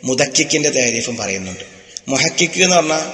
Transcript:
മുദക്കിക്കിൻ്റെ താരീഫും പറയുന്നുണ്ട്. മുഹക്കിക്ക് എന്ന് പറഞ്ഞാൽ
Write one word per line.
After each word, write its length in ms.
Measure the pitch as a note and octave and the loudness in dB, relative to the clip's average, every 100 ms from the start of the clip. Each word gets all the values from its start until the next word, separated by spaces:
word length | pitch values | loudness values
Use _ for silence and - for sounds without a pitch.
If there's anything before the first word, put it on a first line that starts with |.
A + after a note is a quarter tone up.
മുദക്കിക്കിൻ്റെ 680 | B2 B2+ C#3 C#3 D3+ D#3 D3 | -2 0 2 2 2 2 2
താരീഫും 440 | C3+ B2 A2+ A#2 A#2 | 2 0 0 -4 -4
പറയുന്നുണ്ട്. 480 | G2+ F#2+ F#2+ F#2 - - - - - | -4 -6 -8 -12 -16 -20 -16 -16 -4
മുഹക്കിക്ക് 540 | C3+ D#3+ - F3 F3 | 0 0 0 -2 2
എന്ന് 160 | F3+ F3 | 4 4
പറഞ്ഞാൽ 280 | D#3 D#3 D#3 | 4 0 -4